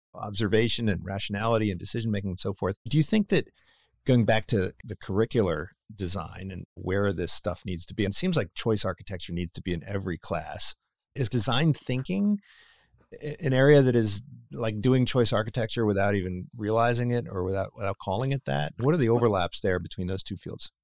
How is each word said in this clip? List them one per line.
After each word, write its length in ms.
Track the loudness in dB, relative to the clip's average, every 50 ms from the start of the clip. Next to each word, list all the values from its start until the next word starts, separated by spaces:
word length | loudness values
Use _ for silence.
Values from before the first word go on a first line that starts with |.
| _ _ -16
observation 720 | -12 -10 -6 -2 -2 2 4 4 4 4 2 0 0 0 0
and 160 | 0 0 -2
rationality 640 | -6 -6 -6 -6 -4 -4 -2 0 2 2 2 2 0
and 80 | -2 -4
decision-making 520 | -6 -8 -6 -4 -2 -2 -2 -2 -2 -4
and 100 | -6 -6
so 140 | -6 -6 -4
forth. 220 | -2 -2 -4 -4 -4 -6 0
Do 80 | 0
you 60 | 0
think 260 | 2 2 2 0 2 2
that 200 | 0 -2 -2 -4 -10 _ _ _ _ _ _ _ _ _ _
going 180 | 4 4 4 6
back 220 | 4 2 2 2
to 260 | 0 0 0 0 -2 -6 -12 -14
the 120 | -14 -14
curricular 720 | -10 -8 -2 0 0 0 2 2 2 2 2 0 -2 -6 -8 -14 _ _ -18 -10
design 560 | -6 -6 -4 -4 -6 -8 -8 -12 -12 -12 -12
and 140 | -12 -12 -14 -14 _
where 380 | -8 -4 0 2 2 2 2
this 200 | 0 -2 -4 -4
stuff 300 | -6 -4 -4 -6 -6 -4 -6
needs 180 | -6 -6 -6 -8
to 80 | -6 -2
be, 100 | -2 0
it 100 | 0 0
seems 220 | -2 -2 0 0
like 180 | 0 -2 -4 -6
choice 300 | -4 -2 0 0 0 -2
architecture 480 | -4 -6 -6 -10 -12 -10 -10 -8 -6
needs 200 | -6 -4 -6 -6
to 100 | -8 -8
be 100 | -4 -4
in 100 | -4 -4 -4
every 300 | -6 -6 -4 -4 -4 -6
class. 580 | -6 -6 -6 -6 -6 -6 -8 -8 -8 -6 -8 -8 _ _ _ _ _ _ _ -6
Is 140 | -4 -4 -2
design 460 | -2 -2 0 0 2 2 2 2 2
thinking 640 | 0 -2 -4 -4 -4 -4 -4 -2 0 0 0 0 -2 -4 _ -20 -20 -20 _ _ _ _ _ _ _ _ _ -16 -12
a-, 240 | -10 -10 -8 -4 0
an 80 | 2
area 300 | 4 6 8 10 10 10
that 140 | 8 6 6
is, 260 | 4 2 2 -2 -6 -10 -14 -18 -20 -18 -14
like, 280 | -8 -4 -4 -2 -2 0
doing 260 | 2 4 4 4 4
choice 260 | 4 4 2 2 4
architecture 520 | 2 2 0 0 -2 -2 -4 -2 0 0 2
without 300 | 2 2 2 2 2 2
even 320 | 0 0 -2 -6 -8 -10 -12 -10
realizing 540 | -6 -2 0 2 4 4 4 2 2 0 0
it 160 | 0 -2 -4 -4
or 140 | -4 -4 -2
without, 280 | -2 -2 -2 -4 -4 -6
without 240 | -6 -4 -4 -4 -4
calling 340 | -4 -4 -2 -2 -2 -2
it 120 | -2 -4 -2
that? 260 | -2 -2 -2 -2 -4 -4 -2
What 160 | 0 2 2
are 40 | 4
the 100 | 4 4
overlaps 520 | 4 4 4 2 2 2 0 -2 -4 -2
there 180 | -2 0 0 0
between 280 | -2 -6 -8 -6 -4
those 160 | -4 -4 -6
two 140 | -6 -8 -10
fields? 340 | -10 -10 -12 -12 -12 -14 -16 _ _